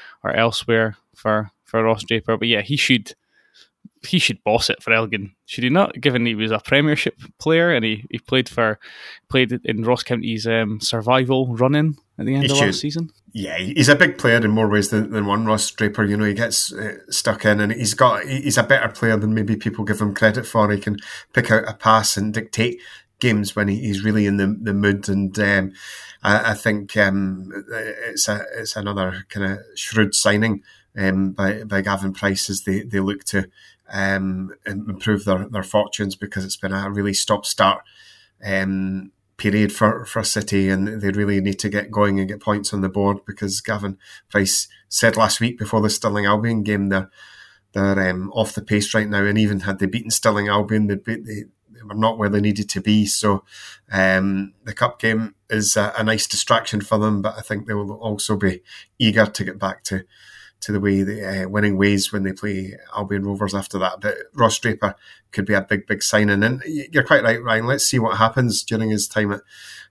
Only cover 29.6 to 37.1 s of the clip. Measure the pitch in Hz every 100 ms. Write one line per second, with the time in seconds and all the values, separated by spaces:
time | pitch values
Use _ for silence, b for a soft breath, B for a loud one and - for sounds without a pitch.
29.6 | - - - 110 104 - 104 104 113 101
30.6 | b b b - 95 95 95 95 98 107
31.6 | 110 98 98 95 98 92 101 95 - 95
32.6 | - 98 113 101 95 101 - 101 95 b
33.6 | b b - 101 98 98 95 92 95 -
34.6 | - 101 107 95 110 101 98 92 107 110
35.6 | 92 104 104 - 101 - 101 101 95 -
36.6 | 95 95 98 101 101